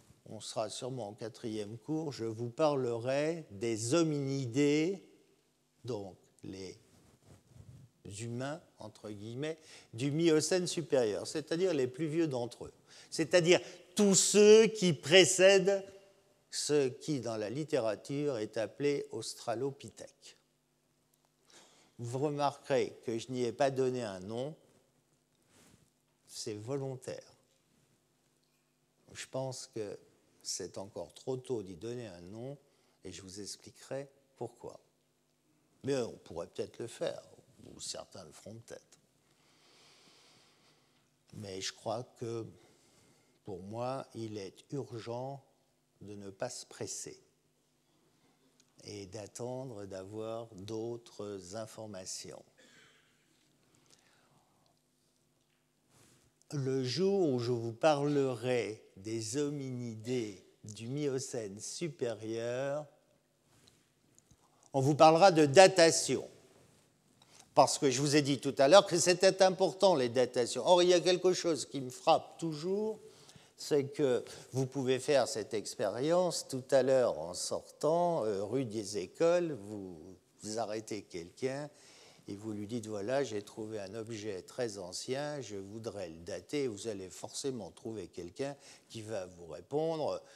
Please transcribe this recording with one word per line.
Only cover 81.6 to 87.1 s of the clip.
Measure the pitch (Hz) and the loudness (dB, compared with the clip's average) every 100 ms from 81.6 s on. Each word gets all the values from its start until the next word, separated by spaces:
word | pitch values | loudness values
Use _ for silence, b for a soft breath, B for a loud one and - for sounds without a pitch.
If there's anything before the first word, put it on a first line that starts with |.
| 147 B B B B B - | -8 B B B B B -14
et | 101 | -12
vous | 110 | -8
lui | 104 104 | -8 -6
dites, « | 120 107 | -8 -6
Voilà, | 107 98 135 | -6 -2 -2
j'ai | 135 107 | -2 -6
trouvé | 101 - 110 110 | -8 -12 -10 -10
un | 95 110 | -10 -10
objet | 110 113 107 95 | -10 -10 -8 -10
très | 87 - 120 101 | -10 -6 -6 -6
ancien, | 90 92 - 131 147 147 | -10 -10 -8 -6 -6 -8
je | 110 101 | -10 -12
voudrais | 98 110 113 101 90 | -12 -10 -10 -8 -10
le | 82 | -12
dater. » | 85 92 - 147 135 | -10 -12 -6 -4 -4
Vous | 101 110 | -4 -8
allez | 101 92 | -8 -10